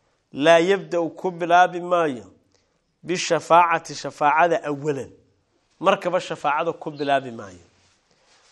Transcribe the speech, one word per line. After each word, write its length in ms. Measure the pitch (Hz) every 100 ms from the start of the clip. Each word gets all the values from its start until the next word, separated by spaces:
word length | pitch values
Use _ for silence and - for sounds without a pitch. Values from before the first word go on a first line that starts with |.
| _ _ _
Laa 260 | 127 156 165
yabda'u 500 | 175 196 160 170 160
ku 220 | - 185
bilaabi 480 | 170 170 175 180 175
maayo. 500 | 175 175 160 120 92 _ _ _ _ _ _ _
Bishafaacati 920 | 143 175 - 160 - 165 170 165 - 147
shafaacada 680 | 143 - 147 156 175 160
awalan. 480 | 147 143 151 135 110 - _ _ _ _ _ -
Markaba 400 | 170 202 180 180
shafaacada 520 | 175 165 147 147 165
ku 180 | 160 165
bilaabi 400 | 143 143 139 131
maayo. 340 | 113 101 90 _ _ _ _ _ _ _ _ _